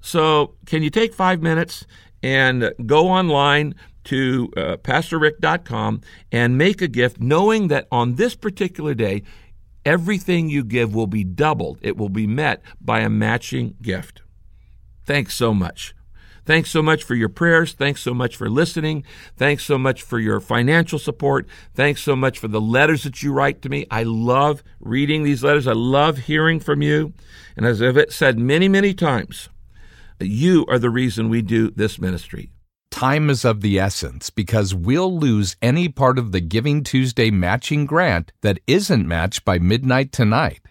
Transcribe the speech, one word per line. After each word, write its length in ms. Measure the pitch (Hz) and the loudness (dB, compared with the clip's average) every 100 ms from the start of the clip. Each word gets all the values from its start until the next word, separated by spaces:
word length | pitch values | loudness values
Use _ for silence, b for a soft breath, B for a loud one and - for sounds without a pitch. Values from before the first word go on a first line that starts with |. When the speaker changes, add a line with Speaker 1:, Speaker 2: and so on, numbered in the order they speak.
Speaker 1:
So 520 | - 175 156 151 143 - - | -2 0 4 4 2 -4 -6
can 160 | 160 | -2
you 80 | 156 | 0
take 240 | 180 226 - | 0 0 0
five 260 | 185 185 | 0 0
minutes 460 | 160 160 170 - - b b - | 0 0 -2 -8 -18 b b -10
and 500 | 127 135 131 127 113 - 117 | -2 2 2 2 -2 -4 0
go 220 | 147 180 | 2 4
online 640 | 185 180 147 143 143 151 - B - | 2 2 2 4 2 0 -8 B -20
to, 480 | - 135 131 127 123 - | -6 -2 0 0 -2 -4
uh, 220 | 78 90 | -4 -6
pastor 400 | - 143 165 165 | -2 -2 -2 2
rick 220 | 151 - | 0 2
dot 260 | 156 170 - | -2 -2 -4
com 360 | 113 107 110 B B B | -6 -4 -4 B B B
and 280 | 117 120 127 | 0 2 4
make 200 | 170 208 | 2 2
a 80 | 175 | -4
gift, 320 | 117 123 - | 0 0 0
knowing 500 | 120 156 202 220 190 | 0 2 4 2 2
that 180 | 143 - | 0 -2
on 240 | 123 120 123 | -2 0 0
this 200 | 233 - | -2 -2
particular 580 | 220 190 185 180 151 | -8 -4 -6 -4 -6
day, 300 | 127 107 101 b b b - - - | -2 -2 -2 b b b -20 -20 -6
everything 680 | - 165 170 208 - 175 160 | 0 0 0 -4 0 -2 0
you 140 | 143 | -2
give 320 | 120 120 117 107 | -2 -2 0 0
will 120 | 110 | -2
be 160 | 107 | -2
doubled. 540 | 92 87 151 117 87 - | -4 0 0 0 -4 -6
It 160 | - 101 | -8 -4
will 120 | 104 | -4
be 160 | 98 107 | -2 -2
met 360 | 120 151 113 B B | -2 -2 -4 B B
by 200 | - 113 | -4 -2
a 80 | 110 | 0
matching 680 | 107 110 117 - 131 120 95 | 0 0 -2 -4 -6 -6 -8
gift. 400 | 113 90 - - - - - - - - - - - | -8 -8 -8 -20 -20 -20 -20 -20 -20 -20 -20 -20 -4
Thanks 300 | 143 120 - | -4 -2 -2
so 180 | 120 | 0
much. 420 | 104 87 - - - - b b b | 2 -2 -6 -16 -18 -20 b b b
Thanks 260 | - 160 160 | 0 0 2
so 100 | 160 | 0
much 220 | 156 156 | 2 0
for 120 | - 123 | 0 -2
your 140 | 110 | -2
prayers. 440 | - 170 165 165 | 0 4 4 2
Thanks 280 | - 139 139 | -2 -2 -2
so 120 | - | -4
much 220 | 123 123 - | -2 -4 -4
for 140 | 110 | -2
listening. 540 | 120 170 165 156 156 - B B - | 0 0 0 -4 -6 -10 B B -2
Thanks 280 | 139 143 | -2 -2
so 160 | - 139 | -2 0
much 220 | 131 123 | 0 -2
for 180 | - 117 | -4 -4
your 200 | 110 104 | -2 -2
financial 600 | - 117 120 165 165 156 | -2 0 4 2 2 -4
support. 480 | - - 139 139 - B B | -6 -4 -2 -2 -4 B B
Thanks 280 | - 139 143 | -2 0 0
so 140 | - 135 | -2 0
much 220 | 131 127 | 0 -2
for 100 | 110 | -6
the 140 | 107 | -4
letters 420 | 107 120 151 156 | 0 4 4 2
that 200 | 147 - | -2 -6
you 80 | 143 | -4
write 300 | 139 139 139 | 0 -2 -2
to 60 | 131 | -8
me. 180 | 139 - | -8 -6
I 140 | 110 | -4
love 600 | 117 113 117 127 143 143 - b | -2 -2 0 2 2 0 -8 b
reading 440 | - 123 143 156 | -4 -2 0 0
these 200 | 147 139 | 0 0
letters. 240 | 135 147 131 | 2 2 2
I 60 | |
love 460 | 113 120 135 151 139 | 0 2 2 2 0
hearing 400 | 120 151 156 160 | -4 0 0 -2
from 240 | 156 147 | -2 -2
you. 300 | 147 151 156 - B B B B | 0 0 -2 -10 B B B B
And 100 | 120 | -2
as 160 | 110 | 2
I've 300 | 123 127 - | 2 4 2
said 260 | - 143 113 | 2 2 2
many, 300 | 120 151 190 | 2 2 4
many 260 | 196 202 | 4 2
times, 560 | 190 165 123 - - - - - b b b b b | 0 0 0 -4 -14 -18 -20 -20 b b b b b
you 460 | 95 107 165 180 - | -6 0 4 4 4
are 120 | 127 | 2
the 120 | 120 | 2
reason 380 | 117 127 113 113 | 0 -2 -2 -2
we 120 | 113 | 0
do 300 | 104 113 110 | 0 0 0
this 280 | - 107 - | 0 -4 -2
ministry. 520 | 92 90 - - - - _ _ _ | -6 -6 -10 -16 -16 -20 _ _ _
Speaker 2:
Time 380 | - 127 147 151 | -4 0 2 2
is 140 | 131 | 2
of 160 | 127 107 | 0 0
the 160 | 104 98 | 2 2
essence 500 | 98 - 69 65 - | 0 -2 -10 -10 -10
because 440 | - 98 110 101 | -6 0 0 0
we'll 440 | 95 85 143 185 180 | -2 0 0 0 0
lose 400 | 147 107 98 - | 0 2 0 -2
any 280 | 117 147 175 | 0 2 0
part 280 | - 131 127 | 2 2 2
of 140 | 117 | 0
the 80 | 92 | -2
Giving 440 | 85 104 135 147 | -2 -2 0 -2
Tuesday 480 | 139 135 131 120 113 | 0 0 0 2 2
matching 540 | 101 87 110 - 151 143 | 2 0 -2 -2 -2 0
grant 460 | 156 175 90 87 _ | 0 2 0 -4 _
that 180 | 107 95 - | -2 -2 0
isn't 400 | 160 202 147 78 | 0 2 0 0
matched 360 | 82 87 - | -2 -2 -4
by 140 | - 90 | -2 0
midnight 540 | 87 90 131 127 135 | 2 0 0 0 0
tonight. 500 | - 110 113 135 76 - | 0 2 2 0 -6 -20